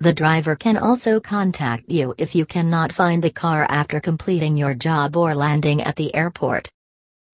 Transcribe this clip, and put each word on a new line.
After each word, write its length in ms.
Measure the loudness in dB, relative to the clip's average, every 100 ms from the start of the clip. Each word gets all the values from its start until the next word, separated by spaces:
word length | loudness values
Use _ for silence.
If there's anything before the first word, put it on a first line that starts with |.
The 100 | 0
driver 460 | 2 2 2 0 -2
can 180 | 0 2
also 460 | 2 0 2 0
contact 640 | 0 -2 -2 -2 -2 -4 -2
you 260 | -2 -2 -4
if 180 | -2 -2
you 100 | -2
cannot 460 | 0 0 0 0
find 320 | 0 2 2
the 60 | 0
car 360 | -2 0 0 2
after 320 | 0 -2 -2
completing 560 | -2 -4 -2 0 0 0
your 160 | 0
job 420 | -2 0 0 0 2
or 180 | 0
landing 480 | 2 0 2 2 0
at 140 | -2 -4
the 180 | -4
airport. 560 | -2 -4 -2 -2 -2 -6 _ _ _ _ _ _